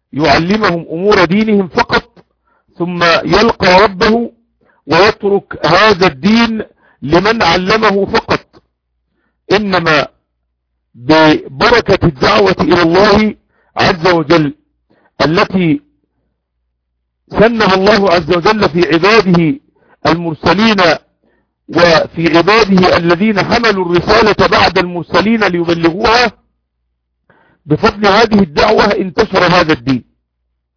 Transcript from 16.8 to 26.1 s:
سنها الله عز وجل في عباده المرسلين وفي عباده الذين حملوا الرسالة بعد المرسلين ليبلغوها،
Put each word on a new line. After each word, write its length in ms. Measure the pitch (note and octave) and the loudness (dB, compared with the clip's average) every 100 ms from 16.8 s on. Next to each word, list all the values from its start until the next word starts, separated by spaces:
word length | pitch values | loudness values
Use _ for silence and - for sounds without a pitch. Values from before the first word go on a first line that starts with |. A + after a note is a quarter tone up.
| _ _ _ _ - | _ _ _ _ -6
سنها 440 | - A3+ A3+ G3 | 0 2 2 0
الله 360 | F#3+ G3 G#3+ G3 | 2 2 2 2
عز 240 | F3 D3+ F3 | 0 0 0
وجل 320 | E3+ G#3+ F#3+ | 0 0 -2
في 260 | E3 F3 | -2 0
عباده 680 | E3 F#3+ A3 F#3+ F3 D#3+ C#3 _ _ _ _ - | 0 2 2 2 2 0 -2 _ _ _ _ -4
المرسلين 760 | E3 E3+ D3+ - F3+ A3+ G3+ E3+ C#3 _ _ _ _ _ _ - | -4 -4 -4 -2 0 0 2 0 0 _ _ _ _ _ _ -6
وفي 680 | D#3+ F3 D#3 - E3+ E3 E3 | 0 2 2 -2 -4 -2 0
عباده 580 | E3+ A3+ G3 F#3 F3+ - | 2 0 2 2 2 2
الذين 480 | E3+ F3 A3 G3 | 0 0 0 -2
حملوا 400 | D#3+ A#3+ A3+ G3 | -2 -2 -2 -2
الرسالة 600 | F3 E3+ G3+ G#3+ A3 F#3+ F3 | -2 -2 0 2 2 0 0
بعد 320 | G#3+ - F3 | 0 0 -2
المرسلين 680 | F3+ F3 - F3+ G3+ A3+ | -4 -8 -4 -2 0 0
ليبلغوها، 880 | G3 F3 E3 E3+ E3 F3+ A3+ | 0 -2 -2 -2 -2 -2 0